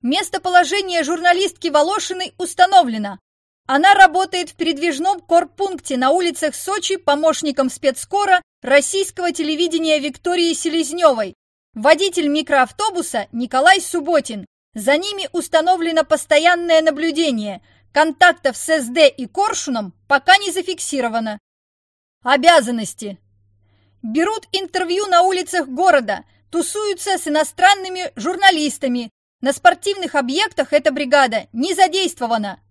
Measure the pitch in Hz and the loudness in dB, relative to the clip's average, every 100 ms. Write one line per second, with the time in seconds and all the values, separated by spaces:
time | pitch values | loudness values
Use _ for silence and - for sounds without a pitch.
0 | 240 320 415 381 370 359 320 392 392 349 | -2 -4 -2 -4 2 2 2 -2 -2 -2
1 | 285 339 349 349 392 - 339 294 302 415 | -2 -2 0 2 0 -4 -2 0 2 -2
2 | - 370 370 _ 359 - 370 381 285 220 | -6 -8 -10 _ -10 2 4 6 4 -2
3 | 208 185 _ _ _ _ _ 269 370 392 | -8 -12 _ _ _ _ _ 2 4 8
4 | 381 330 381 370 359 - 330 285 339 269 | 6 6 -2 -4 -6 -6 -4 -2 -2 -2
5 | 349 392 _ 330 349 _ 392 349 - 262 | -2 -4 _ 2 2 _ -6 -6 -6 -2
6 | 262 330 349 - 311 - - 392 - 381 | 2 2 0 -2 -4 -4 -6 -4 -4 -4
7 | - 285 320 302 302 269 262 - 285 262 | 0 2 2 0 -4 -2 -2 0 -4 -4
8 | - 392 403 359 - _ 254 277 277 381 | -4 -2 2 2 0 _ 2 2 2 -4
9 | 381 - 349 339 302 302 349 320 320 302 | -4 -4 -6 -4 -4 -2 -2 -2 0 -2
10 | 285 262 349 359 339 311 330 320 277 330 | -2 -8 -4 -2 -2 -2 -4 -4 -4 2
11 | 330 240 202 - _ _ _ - 226 311 | 2 2 -4 -10 _ _ _ -2 2 4
12 | 392 349 294 294 - 285 254 - 427 359 | 2 -2 -2 -2 0 0 0 -2 -4 -4
13 | 330 240 196 226 247 262 311 392 - 349 | -6 -6 -8 -8 -4 2 2 2 -2 -6
14 | 294 330 269 214 185 _ _ 226 208 294 | -2 -2 -2 -14 -16 _ _ -6 0 0
15 | 392 403 453 349 330 330 330 370 339 320 | -2 -8 -8 -6 -2 0 2 0 0 0
16 | 311 302 - 302 330 349 349 320 320 294 | 0 -2 2 2 4 0 2 2 2 -2
17 | 330 302 320 233 208 196 _ _ _ - | -4 -2 -2 -2 -6 -12 _ _ _ 0
18 | 311 294 359 330 269 240 - 320 240 247 | 0 4 2 2 -4 -6 -2 -2 -2 4
19 | 294 - 247 - 415 - - 240 202 - | 4 4 -10 -2 -2 -2 -4 -6 -6 -12
20 | _ 277 269 392 403 339 370 359 - 277 | _ -2 4 2 2 -6 -6 -6 -6 -4
21 | 240 220 220 208 _ _ _ _ _ _ | -4 -4 -6 -10 _ _ _ _ _ _
22 | _ _ 240 277 311 330 233 233 220 - | _ _ 0 4 6 6 4 -6 -8 -10
23 | 214 196 _ _ _ _ _ _ _ _ | -14 -14 _ _ _ _ _ _ _ _
24 | 220 233 320 427 - 381 381 370 359 359 | -6 -2 0 -2 -6 -6 -4 -4 -2 -2
25 | 415 349 370 370 370 359 269 254 370 302 | 2 4 4 2 -2 -4 -4 0 4 4
26 | 220 196 - _ _ 330 - 415 427 370 | 2 -8 -10 _ _ -6 -4 -4 -4 -6
27 | - 381 - 294 311 - 370 403 370 370 | -4 -4 0 -2 -2 2 2 2 -2 -8
28 | 359 - 233 359 392 339 302 - 269 247 | -10 -8 -6 2 2 4 -2 -4 -4 -4
29 | 233 _ _ _ 254 277 359 359 - 403 | -8 _ _ _ -4 2 2 2 -4 -6
30 | 359 294 247 285 427 - 277 294 302 277 | -4 -4 -2 -2 -2 -2 0 0 0 -2
31 | 277 285 262 220 - 226 311 359 370 359 | 2 4 4 0 -8 -6 -4 2 2 2
32 | 370 - 240 226 208 185 _ | -4 -4 -4 -4 -4 -12 _